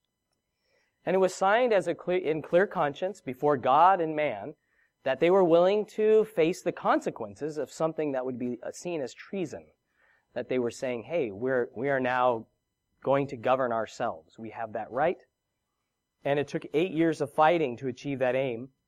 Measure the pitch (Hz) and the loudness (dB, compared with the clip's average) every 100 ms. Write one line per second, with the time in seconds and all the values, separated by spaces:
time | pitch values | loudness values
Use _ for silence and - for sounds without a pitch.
0 | _ _ _ _ _ _ _ _ _ _ | _ _ _ _ _ _ _ _ _ _
1 | - 190 185 - 190 220 254 202 175 160 | -2 2 2 2 2 4 4 2 0 -4
2 | - 180 139 156 - 175 208 185 147 139 | -2 -2 0 -4 0 2 2 0 -2 -2
3 | 190 208 - 123 147 143 127 139 175 196 | -6 -6 -12 -2 0 2 4 6 8 6
4 | 160 151 147 104 113 151 _ _ _ _ | 2 -2 -2 -4 -10 -14 _ _ _ _
5 | 131 131 165 196 175 170 180 214 208 - | -4 2 4 6 6 6 6 2 -2 0
6 | 214 220 214 - 160 185 175 - 202 294 | 4 4 4 2 0 0 -4 -2 0 0
7 | 175 139 107 101 151 151 131 - 160 156 | -2 -8 -10 -8 -8 -6 -8 -2 -2 -2
8 | 156 131 131 123 123 120 - - 180 170 | -2 -2 -4 -4 -6 -6 -10 -10 -8 -6
9 | 123 - - 196 156 98 - _ _ _ | -8 -10 -10 -6 -6 -8 -18 _ _ _
10 | _ _ _ 123 120 127 120 - 135 120 | _ _ _ -10 -4 -2 -2 -4 -6 -6
11 | 110 170 120 98 127 127 120 - 139 139 | -4 -4 -4 -4 -2 0 -2 -4 -2 0
12 | 127 127 127 113 107 _ _ _ _ _ | 0 2 2 0 -6 _ _ _ _ _
13 | 127 139 139 123 120 131 127 113 107 - | 0 0 0 -4 0 0 0 -2 -4 -4
14 | 117 82 80 - 113 110 113 110 107 120 | -6 -6 -14 -16 -14 -10 -8 -8 -6 -2
15 | 160 - _ _ _ _ _ _ _ _ | -2 -2 _ _ _ _ _ _ _ _
16 | _ _ 139 143 139 160 - 147 190 151 | _ _ -2 -2 -2 -8 -4 -2 -2 0
17 | 165 147 143 - 156 170 139 117 135 123 | 0 0 -4 2 4 4 0 -4 -8 -8
18 | 147 135 127 131 135 113 131 _ | -8 -2 0 0 -2 -6 -10 _